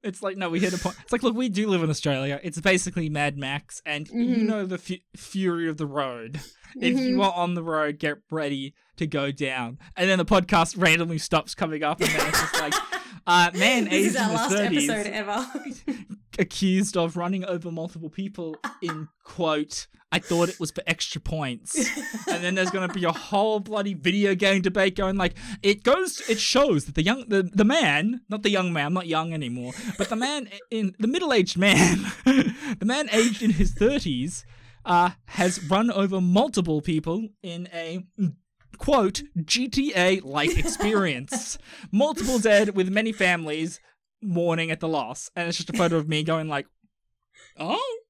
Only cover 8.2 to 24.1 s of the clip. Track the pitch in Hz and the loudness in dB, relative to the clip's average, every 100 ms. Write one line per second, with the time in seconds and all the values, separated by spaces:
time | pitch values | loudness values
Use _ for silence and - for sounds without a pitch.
8.2 | _ 160 147 139 135 _ _ - 160 147 | _ -4 -4 -4 -8 _ _ -8 -4 -2
9.2 | 139 139 139 131 117 127 - - 185 185 | -4 -4 -4 -4 -8 -10 -16 0 2 4
10.2 | 170 196 180 180 175 196 170 165 170 160 | 6 4 6 4 2 2 4 4 2 -4
11.2 | - 160 - - 165 156 151 147 - - | 0 0 0 -6 -4 -2 -2 0 0 0
12.2 | - - - - 302 392 - 349 - 190 | 0 0 0 -2 0 -2 -4 -8 -10 -10
13.2 | - 175 175 180 208 254 202 185 202 - | 2 4 4 4 2 2 2 2 2 2
14.2 | 233 - 247 208 - 151 143 214 208 220 | 0 0 2 2 2 2 2 0 -4 -6
15.2 | 202 208 254 294 277 - - 233 - - | -4 -4 -4 -10 -12 -10 -8 -8 -10 -18
16.2 | _ - 185 - 190 190 202 180 165 170 | _ -2 -2 0 2 2 2 0 -2 -2
17.2 | 175 190 190 175 175 165 170 165 160 175 | -4 -4 -4 -6 -6 -8 -10 -10 -12 -10
18.2 | 196 202 165 156 233 - 170 156 151 _ | -10 -8 -10 -8 -12 -8 -8 -6 -10 _
19.2 | - - 165 151 151 - - _ _ 180 | -16 -2 0 0 -2 -8 -14 _ _ -4
20.2 | - 170 170 - 160 - 165 156 - - | 0 2 2 0 -8 -6 -4 -4 -4 -8
21.2 | - 160 139 120 - 320 233 - 906 214 | -6 -4 -6 -8 -6 -2 -2 -4 -10 -8
22.2 | - 175 180 190 185 190 185 190 175 156 | -4 -2 -2 0 0 0 -4 0 -2 -2
23.2 | - 202 220 214 214 208 202 175 147 | -2 0 2 0 -2 -4 -4 0 0